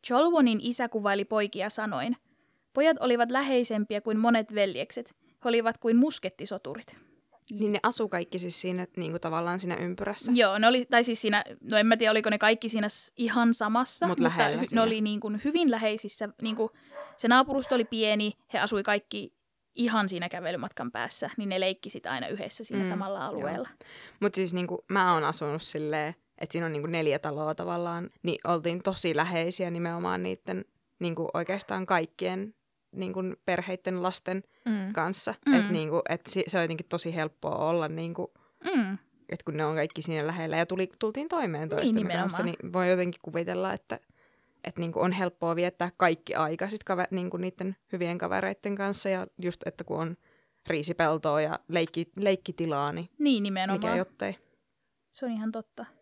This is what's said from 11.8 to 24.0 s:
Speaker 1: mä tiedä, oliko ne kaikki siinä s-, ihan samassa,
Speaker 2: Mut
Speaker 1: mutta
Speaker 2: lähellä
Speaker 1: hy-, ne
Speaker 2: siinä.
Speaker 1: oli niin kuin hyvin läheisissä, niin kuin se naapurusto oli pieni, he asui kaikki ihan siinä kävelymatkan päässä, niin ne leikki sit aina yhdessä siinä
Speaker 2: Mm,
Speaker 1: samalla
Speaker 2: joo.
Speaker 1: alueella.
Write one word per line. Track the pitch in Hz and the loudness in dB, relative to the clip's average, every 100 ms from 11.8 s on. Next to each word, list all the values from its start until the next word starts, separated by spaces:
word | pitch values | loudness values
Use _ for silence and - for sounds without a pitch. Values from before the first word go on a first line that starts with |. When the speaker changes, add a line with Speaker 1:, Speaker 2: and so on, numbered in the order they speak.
| 220 | 6
Speaker 1:
mä | 220 | 6
tiedä, | 220 | 6
oliko | 220 214 | 4 4
ne | 208 | 4
kaikki | 214 226 226 | 4 4 0
siinä | 220 208 | -2 0
s-, | - - - | -2 -4 -2
ihan | 233 233 233 | 0 4 4
samassa, | 226 214 226 254 - 339 | 4 2 2 0 0 0
Speaker 2:
Mut | 339 | 4
Speaker 1:
mutta | |
Speaker 2:
lähellä | 247 175 147 - | 2 4 2 2
Speaker 1:
hy-, | |
ne | 254 | 2
Speaker 2:
siinä. | 226 | 4
Speaker 1:
oli | 226 220 | 4 2
niin | 214 208 | 0 -2
kuin | 214 208 | -4 -2
hyvin | 285 330 320 | 0 4 4
läheisissä, | 220 220 214 202 - 214 - | 4 0 -2 -6 -8 -8 -6
niin | 220 220 | -6 -2
kuin | 220 _ _ - - - | -2 _ _ -16 -16 -2
se | 226 | 6
naapurusto | 247 262 277 254 | 6 6 0 2
oli | 254 | 0
pieni, | 226 226 214 214 214 - _ | 2 0 2 2 0 -4 _
he | - | -2
asui | 214 208 | 0 0
kaikki | - 208 _ 208 - _ _ _ _ | 0 -2 _ -10 -10 _ _ _ _
ihan | - 233 220 196 | -2 0 2 0
siinä | 180 175 | -2 -6
kävelymatkan | 180 170 175 185 - 120 | -6 -4 -4 -6 -8 -8
päässä, | 113 120 - 139 - | -4 -4 -4 -6 -4
niin | 202 | -4
ne | 185 | 0
leikki | 190 190 - | 0 -2 -10
sit | 143 - | -10 -6
aina | 131 120 | -6 -6
yhdessä | 202 - - | -8 -8 -10
siinä | 220 202 | -6 -2
Speaker 2:
Mm, | 185 | -2
Speaker 1:
samalla | 185 196 196 | -2 -4 -6
Speaker 2:
joo. | - | -6
Speaker 1:
alueella. | 170 143 170 262 - - - | -6 -6 -6 -8 -14 -20 -20